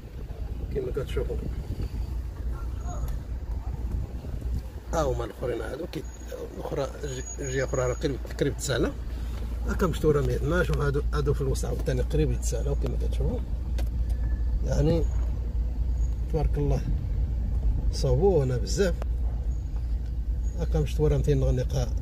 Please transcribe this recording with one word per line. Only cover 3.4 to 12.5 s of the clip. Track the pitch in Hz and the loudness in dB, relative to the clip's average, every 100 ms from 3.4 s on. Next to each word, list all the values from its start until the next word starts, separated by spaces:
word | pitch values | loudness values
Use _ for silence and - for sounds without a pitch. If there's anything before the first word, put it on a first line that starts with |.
| - - - - - - - - - - - - - - - | -6 -6 -4 -4 -4 -2 -4 -6 -8 -6 -2 -4 -4 -10 -4
ها | 170 | 0
هما | 143 120 117 | 0 0 -4
الآخرين | - 127 113 | -6 -4 -4
هادو | 110 - 180 | -4 -6 -6
كي-، | 156 - - - - - - | -8 -8 -12 -12 -10 -10 -10
الأخرى | - 147 135 - 143 | -6 -4 -4 -4 -6
ج-، | 127 127 - | -6 -8 -6
جهة | 139 131 127 | -4 -2 0
أخرى | 127 | 0
راه | 123 123 | 0 0
قريب، | 151 127 - - | -2 -4 -6 0
قريب | 143 120 | 0 0
تسالى. | - 120 208 - - - - - - - - | -2 0 0 -2 -6 -6 -4 -4 -4 -4 -2
هاكا | 196 190 | 2 2
مشتورة | 139 156 143 | 4 4 4
مية | 131 120 | 4 2
ما | 127 175 | 2 2
شوف | 165 151 | 2 2
هادو، | 143 139 - 151 | 2 2 0 0
هادو | 143 139 | 2 2
في | |
الوسط | 135 139 123 | 0 0 0
عاوتاني | - - 127 | -2 0 0
قريب | 120 151 147 | 2 2 2
يتسالاو | 117 - | 2 0